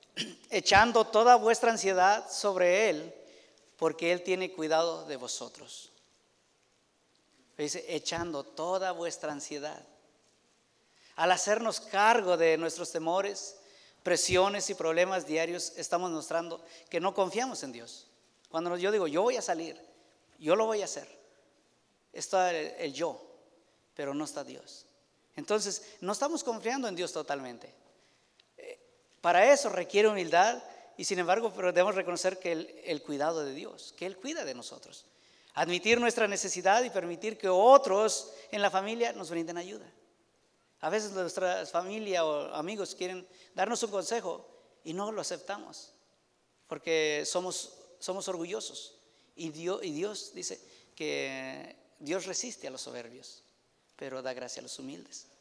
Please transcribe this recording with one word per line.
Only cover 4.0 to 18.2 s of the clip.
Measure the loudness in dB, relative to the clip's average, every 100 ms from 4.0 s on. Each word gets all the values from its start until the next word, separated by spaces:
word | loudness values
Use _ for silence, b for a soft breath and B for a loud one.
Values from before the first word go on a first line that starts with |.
| 0
Él | 0
tiene | 0 -2 -2
cuidado | -4 0 2 2 -2 -8
de | -10
vosotros". | -8 -8 -10 -16 -18 -18 -20 _ _ _ _ _ _ _ _ _ _ _ _ _ _ _ _ -8
Dice, | -6 -6 -6
"Echando | -6 -4 -4 -4 -6
toda | -8 -6 -2 -2 -2
vuestra | -4 -6 -6 -8
ansiedad". | -8 -8 -8 -10 -12 -18 _ _ _ _ _ _ _ _ _ _ b b
Al | 0 2
hacernos | 4 2 0 0 -4
cargo | -4 4 6 6 4 4
de | 4 4
nuestros | 0 -4 -6
temores, | -4 0 0 0 -6 -12 -16 B B B B
presiones | 0 0 4 4 4 2 -4
y |
problemas | -2 0 2 2 0 -2
diarios, | -2 -2 -4 -8 -8
estamos | -2 -2 0
mostrando | -4 -4 -4 -4 -10 -16 B B
que | -2
no | -2
confiamos | 0 0 0 -4 -6
en | -10
Dios. | -12 -16 -20 -20 _